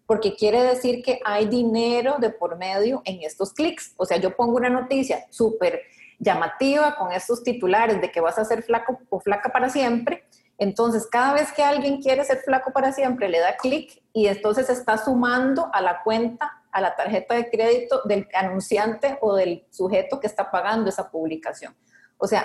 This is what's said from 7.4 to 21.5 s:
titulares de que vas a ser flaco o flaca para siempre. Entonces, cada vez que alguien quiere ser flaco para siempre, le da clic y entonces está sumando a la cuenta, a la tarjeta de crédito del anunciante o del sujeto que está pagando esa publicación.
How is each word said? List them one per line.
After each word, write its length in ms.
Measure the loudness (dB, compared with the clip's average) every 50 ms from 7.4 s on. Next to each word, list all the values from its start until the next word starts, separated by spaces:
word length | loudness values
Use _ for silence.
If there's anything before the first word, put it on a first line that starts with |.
titulares 580 | -2 -4 -2 0 0 2 4 4 4 2 2 0
de 120 | -2 -2
que 80 | 0 0
vas 180 | 0 0 0 0
a 60 | 0
ser 180 | 0 -2 -4
flaco 380 | 0 0 -2 0 0 -4 -6 -6 -6 _
o 100 | -6 -4
flaca 300 | -2 -2 -2 -2 -2 -2
para 180 | 0 0 0 0
siempre. 540 | 0 0 0 2 0 0 -2 -4 -6 -6 _ _ _ _ _ _ _
Entonces, 520 | -4 -2 -2 0 0 0 2 0 -2 -2 -2
cada 220 | 0 2 2 4
vez 180 | 2 2 0 0
que 140 | 0 2 2
alguien 360 | 2 2 2 0 -2 -2 0
quiere 240 | 0 0 2 2 2
ser 140 | 0 -2 -2 0
flaco 280 | 0 0 0 0 0
para 200 | 0 0 0 0
siempre, 360 | 0 0 0 0 0 -2 -2 0
le 120 | 2 2
da 160 | 2 2 0
clic 480 | 0 -2 -2 -2 -2 -4 -10 -20 _ _ _
y 160 | _ 2 2 2
entonces 420 | 2 0 0 0 0 0 0 0
está 280 | -2 -2 0 0 0 0
sumando 720 | 0 0 2 2 2 2 2 2 2 2 2 0 -2 0
a 80 | -2 0
la 200 | 0 0 -2 -2 -2
cuenta, 580 | 0 0 0 0 -2 -4 -6 -8 -8 -8 -14 _ _
a 100 | -2 -2
la 140 | -2 0 -2
tarjeta 400 | -2 -2 0 -2 -2 0 0 0
de 160 | 0 0 0
crédito 520 | 0 2 4 4 4 2 2 0 -2 -2 0
del 240 | 0 0 0 -2 -2 -2
anunciante 840 | -2 -2 0 -2 -4 -2 0 0 0 0 0 -2 -2 -2 -2 -2 0
o 140 | 0 0 2
del 300 | 2 2 0 -2 -6 _ _
sujeto 500 | -6 -4 -2 0 0 0 0 0 -6 -4
que 80 | -4 -4
está 200 | -4 -4 -4 -2
pagando 420 | -2 -2 0 0 0 0 0 -2
esa 200 | -2 -4 -8 -8
publicación. 640 | -6 -6 -4 -4 -6 -6 -8 -10